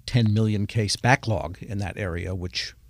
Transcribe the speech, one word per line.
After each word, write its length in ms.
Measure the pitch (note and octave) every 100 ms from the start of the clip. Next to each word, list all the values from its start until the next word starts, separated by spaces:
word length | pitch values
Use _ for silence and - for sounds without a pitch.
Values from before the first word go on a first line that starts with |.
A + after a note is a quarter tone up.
| -
ten 260 | B2 A2
million 360 | G#2+ A2 G#2 G2+
case 260 | A#2 G2+
backlog 640 | - B2 C3+ A2+ G2 D#2+ -
in 180 | - G2+
that 200 | G2 -
area, 340 | F#2+ E2+ F2+
which 440 | F#2+ F2+ - - -